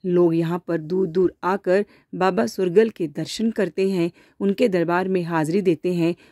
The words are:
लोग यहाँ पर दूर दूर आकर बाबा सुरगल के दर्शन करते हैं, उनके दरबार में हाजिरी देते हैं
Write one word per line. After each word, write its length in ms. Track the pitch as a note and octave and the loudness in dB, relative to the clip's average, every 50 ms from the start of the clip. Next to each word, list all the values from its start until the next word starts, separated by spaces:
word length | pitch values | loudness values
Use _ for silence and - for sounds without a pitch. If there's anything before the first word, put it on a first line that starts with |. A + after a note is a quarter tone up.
| - | -2
लोग 320 | F#3 F3 F3 F3 E3+ E3 | 0 2 4 4 4 2
यहाँ 280 | E3 E3+ D#3+ F3 F3 _ | 2 0 -2 -2 -6 _
पर 100 | - E3+ | -4 -6
दूर 300 | D#3+ D#3 D3+ F#3 F#3+ F#3+ | -6 -4 -4 -4 -2 -2
दूर 260 | E3+ D#3+ F#3 F#3 F3 - _ - | -2 0 0 0 0 0 _ -4
आकर 420 | F3 F#3+ G3 _ F#3 F3+ G3 G#3 _ - _ _ _ - | -2 -2 -2 _ 2 2 2 0 _ -10 _ _ _ -4
बाबा 300 | F3 F#3 F#3+ F3+ F#3+ A#3+ | 0 0 0 2 0 -2
सुरगल 440 | A3 - - F#3+ F3+ E3 G3 A3+ A3+ | -2 -2 -4 -4 2 4 4 4 4
के 180 | - - F#3 | 0 -6 -8
दर्शन 440 | D3 C#3+ - D#3+ - - - G#3+ A3+ | -8 -6 -8 -10 -8 -6 -2 -2 -2
करते 380 | A3 - G3+ F3 - - F#3+ G3 | 0 0 -4 -2 -2 -2 -2 0
हैं, 220 | G3 F3+ E3+ F3 - _ _ _ _ _ | 0 0 -2 -2 -4 _ _ _ _ _
उनके 300 | G3 G3 G3 - B3+ A#3 | -2 -2 0 2 0 2
दरबार 380 | F#3 F3+ E3+ E3 F3 F3 F#3+ | 2 0 0 0 0 0 0
में 160 | F#3+ F#3+ F3+ F3 | 0 -2 -2 -2
हाजिरी 380 | E3 E3+ D#3+ D#3 D3 E3 G#3 | 0 -2 -2 0 0 0 0
देते 320 | F#3+ F#3 E3 D3+ - F3+ F3+ | 2 2 0 0 0 -2 0
हैं 220 | F3 E3 E3 F3 _ - _ | 0 0 0 0 _ -10 _